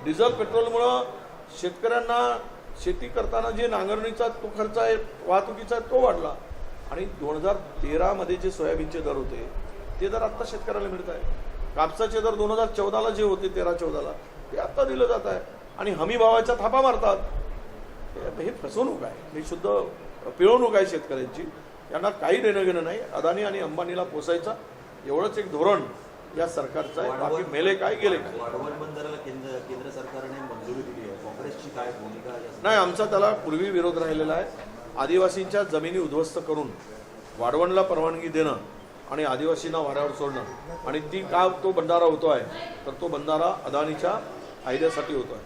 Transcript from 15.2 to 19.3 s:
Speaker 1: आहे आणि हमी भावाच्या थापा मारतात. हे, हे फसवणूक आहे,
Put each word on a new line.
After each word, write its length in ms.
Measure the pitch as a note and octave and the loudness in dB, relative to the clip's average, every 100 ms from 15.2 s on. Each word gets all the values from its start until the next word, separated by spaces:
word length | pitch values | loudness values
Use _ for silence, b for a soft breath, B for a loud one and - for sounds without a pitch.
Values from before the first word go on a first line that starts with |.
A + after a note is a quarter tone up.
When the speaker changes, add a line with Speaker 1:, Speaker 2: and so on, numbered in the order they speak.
| G3+ | 0
Speaker 1:
आहे 140 | F#3 - - - - | -4 -6 -14 -16 -4
आणि 140 | G3+ | -2
हमी 260 | F3 E3 A#3+ | 0 0 6
भावाच्या 380 | A3+ A3+ A3+ A#3+ | 8 8 4 2
थापा 260 | G3+ C4 | 4 6
मारतात. 360 | C4+ A3 G#3+ G3 - - - - - - - - - - | 6 6 4 2 0 -4 -4 -8 -10 -14 -14 -12 -10 -8
हे, 260 | - - | -8 -4
हे 80 | E3+ | -6
फसवणूक 520 | - - G#3+ C4 D#4+ | -6 -6 0 0 0
आहे, 360 | A2+ A2 - | -6 -10 -10